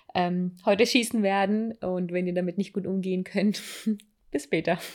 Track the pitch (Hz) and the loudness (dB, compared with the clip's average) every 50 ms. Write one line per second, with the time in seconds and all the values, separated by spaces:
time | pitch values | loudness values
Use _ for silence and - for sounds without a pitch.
0 | _ - - 185 180 175 180 180 180 180 180 - - 220 202 196 240 240 - 247 | _ -4 -2 0 0 2 0 0 -2 -2 -4 0 2 2 4 4 4 4 4 2
1 | 226 226 - 220 202 196 196 196 196 196 208 214 226 226 226 - - 185 185 180 | 2 2 0 0 2 2 2 2 2 2 2 0 -2 -4 -6 -6 -4 -2 -2 -2
2 | 180 170 175 180 185 180 175 180 180 175 170 196 196 - - 202 180 180 190 196 | -2 -2 -2 -2 0 0 0 0 -2 0 -2 -2 -4 -2 -4 -4 -2 -2 -2 -2
3 | 185 185 185 185 180 - - 196 190 214 196 - - - - - - 220 214 208 | -2 0 -2 -2 -2 -2 0 2 2 2 2 0 -6 -12 -14 -6 -4 -4 -4 -4
4 | - _ _ _ _ _ - 294 - - - 165 160 170 170 170 - - | -6 _ _ _ _ _ -6 -6 -2 -2 -2 0 0 0 -2 -2 -4 -10